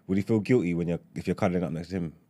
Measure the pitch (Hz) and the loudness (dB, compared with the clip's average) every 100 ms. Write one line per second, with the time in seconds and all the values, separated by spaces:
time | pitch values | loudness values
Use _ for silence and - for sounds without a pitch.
0 | - 95 101 113 95 127 90 85 85 85 | -2 -2 2 0 4 2 4 0 0 -2
1 | - - 90 87 101 87 85 80 85 95 | -6 -6 -4 0 0 0 -2 -4 -6 -6
2 | 82 - | -6 -8